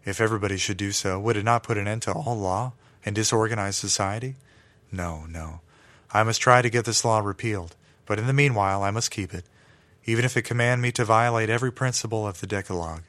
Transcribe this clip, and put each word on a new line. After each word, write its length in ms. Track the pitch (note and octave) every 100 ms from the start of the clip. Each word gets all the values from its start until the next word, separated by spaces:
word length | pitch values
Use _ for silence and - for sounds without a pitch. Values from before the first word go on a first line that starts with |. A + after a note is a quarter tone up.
If 200 | - G2
everybody 340 | A2 A2 G2+ F#2+
should 220 | - F#2+
do 120 | G2+
so, 300 | G2+ G2 F#2+
would 160 | G#2+ G#2+
it 80 |
not 180 | G2+ A#2
put 140 | - G#2+
an 100 | G2+
end 140 | A2
to 100 | A2
all 260 | B2+ D3 A#2
law 340 | F#2+ F#2 B2+ - _ _
and 100 | -
disorganize 640 | G2+ A2 A#2 A2 A2+ G2 G2+
society? 600 | G2+ - G2 G#2+ B2+ C3 _ _ _ _ _
No, 360 | F#2+ F2 D#2 D#2
no. 340 | E2 D#2+ D#2+ _ _ - - _
I 120 | G#2
must 180 | A2 A2+
try 220 | - B2
to 80 | A#2+
get 160 | A#2 A2+
this 180 | G#2+
law 140 | A#2+ A2
repealed, 580 | G2+ F#2+ A2+ G#2 E2+ - _ _ -
but 120 | G#2
in 80 | A#2+
the 60 |
meanwhile 500 | C3+ C#3+ A2 G2 G2
I 80 | G2
must 200 | G#2+ -
keep 240 | - F#2
it, 100 | F2+ - _ _ _ _ _ -
even 180 | A2+
if 100 | B2+
it 120 | B2+ G#2+
command 340 | A#2+ A#2+ B2
me 120 | A#2+
to 120 | A#2
violate 460 | A2+ A2+ A#2+ A#2 A2
every 200 | A#2 B2+
principle 560 | A#2 C3 A#2 A2+ A2 G#2
of 140 | F#2+
the 60 | G#2
Decalogue. 560 | G2+ F#2+ F#2 E2 D#2+